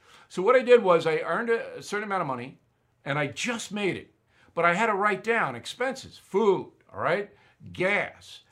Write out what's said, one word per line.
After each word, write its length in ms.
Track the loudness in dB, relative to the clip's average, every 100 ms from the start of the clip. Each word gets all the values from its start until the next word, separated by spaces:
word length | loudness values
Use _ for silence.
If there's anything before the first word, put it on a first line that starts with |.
| _ -20 _
So 140 | 0
what 140 | 4 4
I 60 |
did 200 | 8 6
was 240 | 8 4 4
I 120 | 0
earned 320 | -2 -2 0
a, 280 | -2 -2 -12
a 40 |
certain 220 | -8 -8
amount 180 | -4 -4
of 40 | -4
money, 320 | -6 -10 -16 _ _ _ _
and 140 | -6 -4
I 100 | -4
just 440 | -6 -6 -6 -8
made 240 | -4 -4 -4
it. 180 | -10 _ _ _ _
But 100 | 0
I 100 | 2
had 120 | 2 0
to 80 |
write 300 | 2 0 0
down 300 | -2 -2 -2
expenses, 640 | -6 -12 -6 -6 -6 -14 -20
food, 540 | _ 0 2 2 -4 _ _
all 80 | -4
right, 300 | -2 -2 -4 -16 _ _ -16
gas, 680 | -4 -2 -2 -4 -12 -20 -20 _